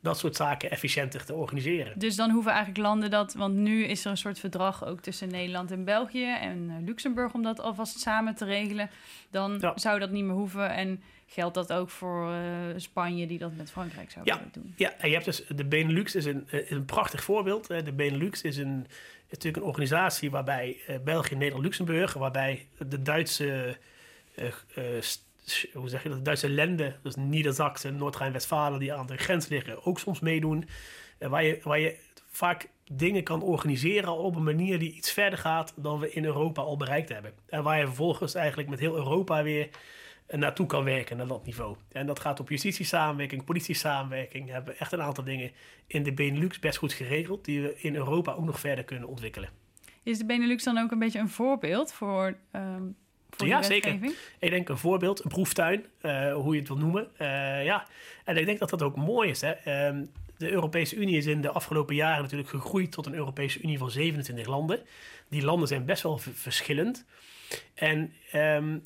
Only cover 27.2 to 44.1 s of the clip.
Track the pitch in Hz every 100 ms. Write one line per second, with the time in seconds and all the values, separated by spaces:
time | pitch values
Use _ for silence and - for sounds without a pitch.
27.2 | 139 151 147 135 147 147 139 143 143 139
28.2 | 135 131 - 156 147 139 135 139 127 131
29.2 | - 180 156 147 - 110 - 185 - 165
30.2 | 160 160 156 151 165 - - - - -
31.2 | 139 143 160 156 151 151 160 - - -
32.2 | - - 175 175 - _ - 135 165 196
33.2 | 160 160 190 156 156 135 151 208 185 170
34.2 | 185 165 156 156 185 180 160 160 - -
35.2 | 202 190 - 160 160 - 147 151 151 165
36.2 | 156 147 160 156 143 143 135 143 160 110
37.2 | 104 - - 156 147 156 143 127 165 156
38.2 | 165 180 151 139 143 139 156 165 135 165
39.2 | 190 156 151 151 147 - - - - -
40.2 | _ 151 143 139 185 147 135 131 120 120
41.2 | 127 123 123 117 110 104 - 135 143 143
42.2 | 151 139 135 147 202 185 180 170 156 143
43.2 | 143 135 135 170 - 151 156 139 135